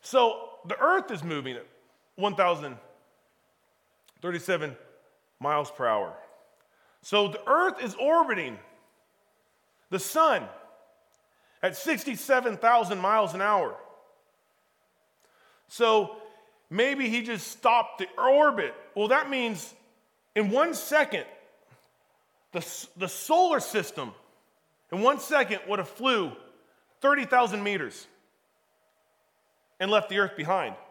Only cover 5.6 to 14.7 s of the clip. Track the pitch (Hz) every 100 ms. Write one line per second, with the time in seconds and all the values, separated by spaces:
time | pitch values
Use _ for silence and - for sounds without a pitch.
5.6 | 147 - 123 107 92 80 - - _ _
6.6 | _ _ _ _ - 208 202 214 - 294
7.6 | 370 - 247 190 269 330 302 208 143 104
8.6 | - _ _ _ _ _ _ _ _ _
9.6 | _ _ _ 185 185 311 320 247 - -
10.6 | - - _ _ _ _ _ _ _ _
11.6 | 185 - - 277 - 233 - 262 247 202
12.6 | 226 240 202 196 185 220 196 175 196 202
13.6 | 139 - - - _ _ _ _ _ _
14.6 | _